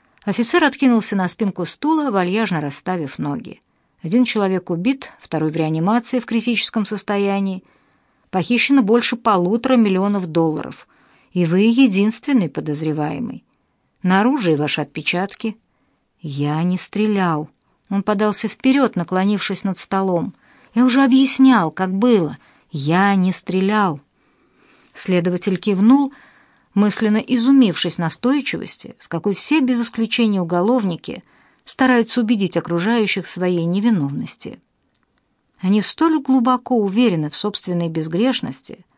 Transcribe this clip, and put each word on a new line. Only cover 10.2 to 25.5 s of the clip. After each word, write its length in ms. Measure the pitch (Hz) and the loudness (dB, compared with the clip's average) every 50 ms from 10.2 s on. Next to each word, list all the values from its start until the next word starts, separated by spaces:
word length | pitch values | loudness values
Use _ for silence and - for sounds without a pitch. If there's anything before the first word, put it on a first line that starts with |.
| 180 | -4
долларов. 600 | 165 151 170 165 160 151 - - - - - - _ _ _ _ _ _ _ _ _ - | -2 0 0 0 0 0 -4 -6 -10 -14 -18 -20 _ _ _ _ _ _ _ _ _ -4
И 140 | 180 175 | -2 0
вы 140 | 160 170 185 | 2 2 4
единственный 880 | 208 226 233 247 269 254 185 190 202 214 226 - - - 285 247 180 151 | 4 4 4 4 4 4 4 2 0 0 0 -2 -2 0 0 2 0 0
подозреваемый. 960 | - 151 156 156 147 147 160 156 151 151 151 151 165 - - - - - - _ _ _ _ _ _ _ _ _ _ _ - | -2 -6 -6 -6 -6 -4 -4 -4 -2 -2 -4 -4 -6 -6 -8 -10 -10 -14 -18 _ _ _ _ _ _ _ _ _ _ _ -2
На 180 | 180 185 190 | 0 2 2
оружии 340 | 214 247 277 294 208 175 156 | 4 2 2 0 0 0 0
ваши 260 | 143 151 143 - - | 0 0 -2 -4 -4
отпечатки. 760 | 147 - - 160 151 - - 175 185 190 - - - 226 214 - _ _ _ _ _ _ _ _ _ _ _ _ | -6 -6 -8 -8 -6 -4 -4 -4 -4 -6 -8 -8 -10 -10 -10 -10 _ _ _ _ _ _ _ _ _ _ _ _
Я 420 | - 151 139 139 147 147 151 156 170 | -14 -10 -6 -4 -4 -2 -2 -2 0
не 160 | 180 180 185 | 0 -2 -2
стрелял. 680 | - - - 196 214 214 208 196 190 175 160 151 156 - _ _ _ _ _ _ _ - | -4 -6 -4 -2 0 0 0 0 0 0 0 -2 -4 -8 _ _ _ _ _ _ _ -6
Он 120 | 190 196 196 | -4 -2 -2
подался 460 | - 214 202 214 208 196 - - 208 | 0 0 0 0 0 0 -2 -4 -6
вперёд, 480 | - - - 262 254 285 277 226 269 | -6 -2 0 2 2 4 2 0 0
наклонившись 680 | 185 170 165 185 185 190 202 208 196 - - 196 - - | -2 -4 -2 0 0 2 2 0 0 -2 -4 -6 -4 -4
над 140 | 196 185 - | -4 -4 -6
столом. 560 | - - - 190 190 190 180 170 156 - - _ _ _ _ _ _ _ - | -6 -4 -4 -2 0 0 0 0 -2 -4 -8 _ _ _ _ _ _ _ 0
Я 100 | 226 247 | 2 2
уже 180 | 254 233 269 277 | 4 4 4 4
объяснял, 680 | 262 254 262 269 262 - - 269 262 254 220 175 160 | 4 6 4 4 4 4 6 6 6 6 6 4 0
как 220 | 156 - 190 185 185 | -2 -2 -4 -2 0
было. 440 | 190 214 247 240 202 165 147 151 - _ _ _ _ _ _ | 0 2 4 4 4 2 0 -4 -8 _ _ _ _ _ _
Я 440 | - 151 135 147 165 180 196 202 202 | -10 -6 -2 0 2 2 4 4 4
не 180 | 190 180 185 180 | 2 2 2 0
стрелял. 680 | - - - 170 185 190 190 214 214 208 185 151 143 - _ _ _ _ _ _ _ _ _ _ _ _ _ _ _ _ _ _ | -2 -4 -4 -2 0 0 0 2 2 0 0 -2 -4 -10 _ _ _ _ _ _ _ _ _ _ _ _ _ _ _ _ _ _
Следователь 600 | - - - 180 180 170 180 175 180 - 208 | -10 -4 -2 0 0 0 0 -2 -2 -2 -2